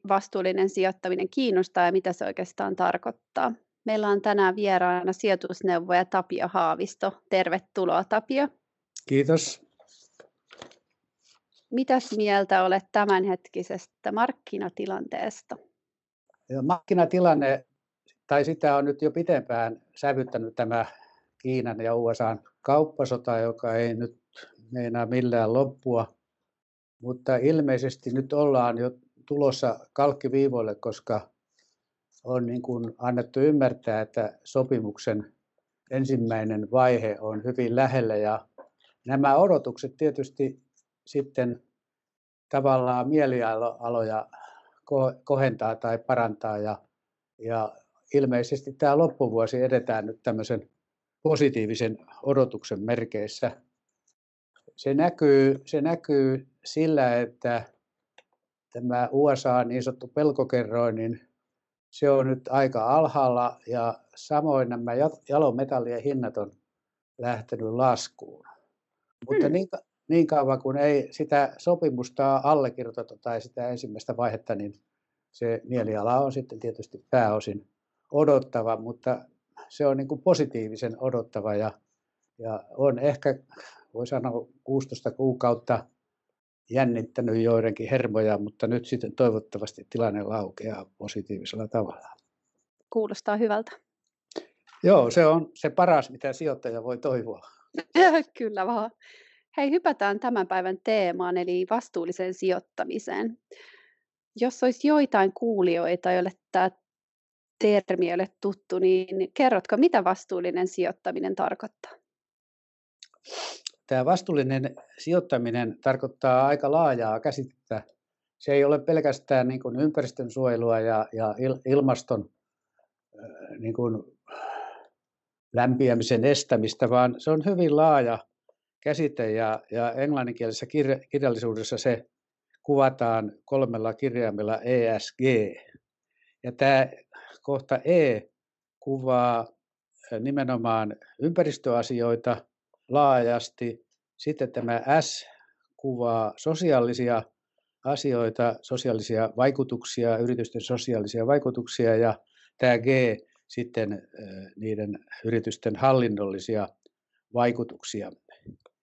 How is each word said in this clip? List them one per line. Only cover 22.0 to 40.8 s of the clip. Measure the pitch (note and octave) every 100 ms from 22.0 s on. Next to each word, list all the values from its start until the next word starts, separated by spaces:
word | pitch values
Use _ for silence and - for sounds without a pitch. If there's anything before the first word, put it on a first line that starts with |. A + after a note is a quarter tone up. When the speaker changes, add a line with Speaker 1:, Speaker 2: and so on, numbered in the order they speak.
| A#2
Speaker 2:
S | A2+
A:n | A2+ G#2 _ _
kauppasota, | - D3 D#3 - B2+ B2 B2 A#2
joka | A#2 A#2 A#2 A2+
ei | A#2+
nyt | A2+ A#2+ - _ - - _ A2+
meinaa | B2 A#2+ A#2 A#2
millään | B2+ B2 A#2+ A2
loppua. | A#2+ C3+ - C3 A#2 A2+ _ _ _ _ _ _ _ _ _
Mutta | A#2+ B2 - B2+
ilmeisesti | C#3 D#3+ C#3+ B2+ C3 - B2+
nyt | C3 C3+
ollaan | D3 D3 C3 A#2+ A#2
jo | B2 B2+ _ _ -
tulossa | C#3+ C#3 C3+ B2+ A2 -
kalkkiviivoille, | - C#3+ C#3+ C3 C3+ C#3 B2 A2 G2+
koska | A#2 G#2 - G#2+ - _ _ _ _ _ _ _ _ _
on | B2+ B2+ A#2+
niin | A#2+
kuin | B2 B2 A2+ -
annettu | B2 A#2+ - C3+
ymmärtää, | C#3+ D3+ B2+ - - A2
että | A2 - G#2+ -
sopimuksen | - C3+ B2+ B2 G#2+ G2+ - G#2 G#2 _ _ _ _ _ -
ensimmäinen | C3 C3+ B2+ A2+ A2+ A2 G#2+ G#2
vaihe | B2+ B2+ A#2+ A2 G2+
on | G#2+ G#2+
hyvin | A#2+ B2+ A#2+ A#2+
lähellä. | C3+ B2+ A2+ G#2+
Ja | G#2 A2 - - - _ _ _ B2
nämä | C3+ C#3 C#3
odotukset | F#3+ D#3 B2+ - C3+ -
tietysti | D#3 C#3 C3+ - C3+ C3+ _ _